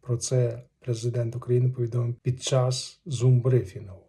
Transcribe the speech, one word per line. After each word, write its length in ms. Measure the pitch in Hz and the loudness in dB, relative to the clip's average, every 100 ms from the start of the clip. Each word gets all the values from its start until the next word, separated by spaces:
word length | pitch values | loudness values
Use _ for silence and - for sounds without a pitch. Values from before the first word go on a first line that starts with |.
Про 160 | - 120 | -4 -4
це 460 | - 127 123 113 - _ | 0 0 0 -2 -14 _
президент 560 | - 113 120 120 113 120 | -6 -4 -2 -2 -4 -6
України 320 | 123 123 127 | 0 2 2
повідомив 460 | 127 120 120 120 | 0 -2 -2 -4
під 280 | 120 - 123 | -4 -4 -4
час 580 | - 135 127 127 - - - | 0 2 2 -2 -6 -16 -8
зум-брифінгу. 1000 | 127 123 127 120 127 - - 101 - | 0 4 6 6 2 0 -10 -14 -18